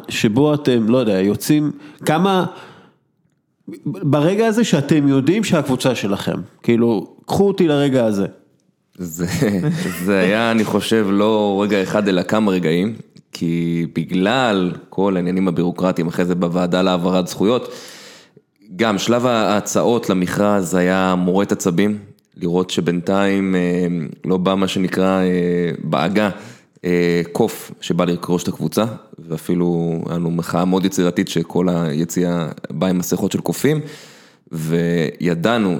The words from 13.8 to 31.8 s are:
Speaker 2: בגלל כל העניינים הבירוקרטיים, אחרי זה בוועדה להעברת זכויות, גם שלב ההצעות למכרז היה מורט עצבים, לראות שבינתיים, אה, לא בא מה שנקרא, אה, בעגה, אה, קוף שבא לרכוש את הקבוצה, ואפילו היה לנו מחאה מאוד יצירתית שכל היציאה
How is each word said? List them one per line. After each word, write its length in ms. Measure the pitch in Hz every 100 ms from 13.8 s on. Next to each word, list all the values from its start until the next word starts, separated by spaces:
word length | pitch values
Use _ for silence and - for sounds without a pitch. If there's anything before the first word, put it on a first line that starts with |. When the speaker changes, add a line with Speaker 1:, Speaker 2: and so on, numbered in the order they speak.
| 82
Speaker 2:
בגלל 760 | - 78 90 98 131 123 98 90 80 -
כל 280 | - 98 92
העניינים 320 | 90 92 95
הבירוקרטיים, 600 | 82 87 85 90 90 85
אחרי 160 | 90
זה 100 | 90
בוועדה 480 | 87 87 90 90 90
להעברת 440 | 92 92 90 92 90
זכויות, 460 | - 95 123 - - - - - - - - _ _ - 92
גם 220 | 113 98
שלב 280 | 110 120 123
ההצעות 840 | 117 95 104 - 104 85 117 113
למכרז 640 | 92 87 85 104 101 87
היה 400 | 92 90 95 92 90
מורט 340 | 90 92 101
עצבים, 460 | 101 95 87 101 104 - - _ -
לראות 340 | 87 87 92
שבינתיים, 840 | - 85 87 85 98 98 98 95
אה, 60 | 92 90 90 87 87 73 -
לא 120 | - 92
בא 180 | 90
מה 140 | 95 95
שנקרא, 520 | 98 90 92 95 95
אה, 60 | 92 90 87 87 87 -
בעגה, 460 | 80 67 80 104 104 - - - _ _
אה, 380 | 90 87 87 87 85
קוף 400 | - 113 - - -
שבא 240 | - 87
לרכוש 380 | 87 87 - 87
את 60 | -
הקבוצה, 360 | - 80 - 117 113 - -
ואפילו 800 | 82 80 - 87 87 85 85 82 -
היה 120 | 85
לנו 120 | 85
מחאה 340 | 85 85 85
מאוד 200 | 92 92
יצירתית 440 | 92 - 87 85 92
שכל 400 | 85 82 87 90
היציאה 800 | 87